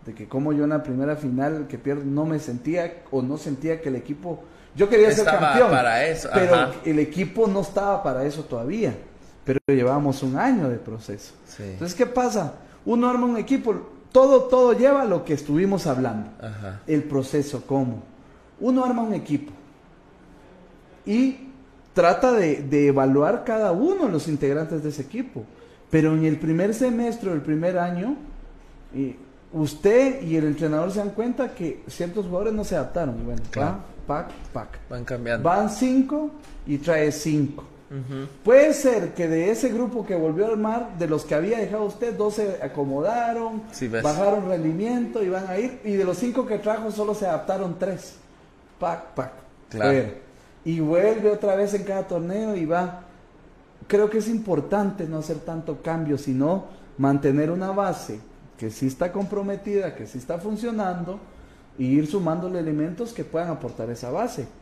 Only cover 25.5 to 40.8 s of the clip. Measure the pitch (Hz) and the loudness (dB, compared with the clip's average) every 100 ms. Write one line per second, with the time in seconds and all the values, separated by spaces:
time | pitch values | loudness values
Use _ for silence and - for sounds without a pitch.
25.5 | - - - - 160 156 160 160 151 160 | -18 -20 -20 0 4 4 4 2 0 0
26.5 | 165 202 226 254 233 233 226 196 160 143 | 2 2 2 0 0 -2 -2 -4 -4 -2
27.5 | 151 170 180 175 175 208 294 - - - | 0 0 0 -2 -2 -4 -6 -8 -16 -18
28.5 | - - - - 127 135 - - - - | -20 -20 -20 -12 -6 -6 -6 -18 -20 -12
29.5 | 165 151 - 196 233 269 254 165 160 151 | -4 -4 2 4 6 4 0 -2 0 0
30.5 | 143 160 151 180 202 202 202 240 247 240 | 0 0 0 -2 -2 -4 -4 -4 -2 -4
31.5 | - 165 - - - 175 190 185 180 214 | -4 -8 -8 -14 -8 -6 -4 -4 -2 -2
32.5 | 214 202 175 127 175 156 117 117 117 - | -2 -2 -2 -2 -2 -2 -4 -2 -2 -2
33.5 | - 147 196 - - - 147 175 - - | -2 -2 -4 -10 -14 -6 -6 -6 -12 -10
34.5 | 123 107 - - 123 120 123 117 117 147 | -10 -10 -14 -12 -10 -6 -6 -2 0 2
35.5 | 190 214 - 254 262 262 294 302 - - | 2 0 0 2 4 2 0 -4 -8 -18
36.5 | - - 143 147 160 151 143 165 151 139 | -14 -4 -4 2 2 2 0 0 2 0
37.5 | - - - - 139 127 135 139 - - | -2 -16 -20 -14 -12 -10 -10 -10 -4 6
38.5 | 254 302 294 262 226 170 - 170 160 170 | 8 8 4 2 2 -2 -2 0 2 2
39.5 | 226 254 220 240 233 196 180 160 160 214 | 2 0 0 -2 -4 -4 0 0 2 0
40.5 | 220 214 233 | 0 0 -2